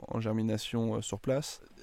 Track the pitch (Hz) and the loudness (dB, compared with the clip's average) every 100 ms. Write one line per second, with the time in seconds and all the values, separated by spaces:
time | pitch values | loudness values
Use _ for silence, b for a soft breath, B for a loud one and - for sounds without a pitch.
0 | - 113 110 110 110 107 - 117 113 110 | -4 -2 0 2 2 2 0 0 2 0
1 | - 101 135 135 - - - - | -2 -2 2 2 0 -8 -14 -6